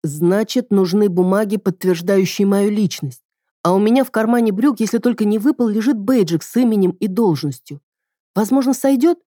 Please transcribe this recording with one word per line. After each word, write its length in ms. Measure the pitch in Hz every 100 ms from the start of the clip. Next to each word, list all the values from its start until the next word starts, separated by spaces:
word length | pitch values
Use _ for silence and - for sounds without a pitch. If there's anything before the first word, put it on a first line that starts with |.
Значит, 680 | 156 147 175 196 220 247 247
нужны 380 | 196 185 202 208
бумаги, 480 | 175 185 196 214 208
подтверждающие 880 | 202 175 185 170 175 196 185 - 196
мою 240 | 202 202
личность. 520 | 208 202 - 143 - _ _ _ _
А 120 | 170
у 60 | 190
меня 260 | 214 254
в 60 | 262
кармане 420 | 226 220 240 226
брюк, 260 | 190 277 220
если 200 | 220 233
только 260 | 247 -
не 120 | 214 214
выпал, 300 | 240 302 233
лежит 300 | 208 226 226
бейджик 460 | 202 254 165 165
с 120 | -
именем 360 | 233 247 214 180
и 160 | - 214
должностью. 720 | 185 220 151 151 135 - 143 _ _ _ _ _
Возможно, 380 | 190 208 269 262
сойдет? 460 | 254 269 269 311 339